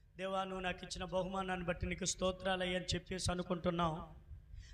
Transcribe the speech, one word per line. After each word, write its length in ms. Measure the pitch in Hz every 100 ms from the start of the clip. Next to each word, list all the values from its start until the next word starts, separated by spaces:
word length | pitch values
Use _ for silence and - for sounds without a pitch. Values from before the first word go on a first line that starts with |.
| - -
"దేవా, 280 | 190 190
నువ్వు 160 | 190 185
నాకు 180 | 180 180
ఇచ్చిన 220 | 170 -
బహుమానాన్ని 600 | 175 185 180 190 190 180 175
బట్టి 200 | 175 185
నీకు 180 | 170
స్తోత్రాలయ్యా" 720 | 175 - 185 185 185 185 185 180
అని 180 | 175
చెప్పేసి 380 | 180 - 185 180
అనుకుంటున్నాం. 760 | 175 175 180 180 170 170 160 170 - - - - - -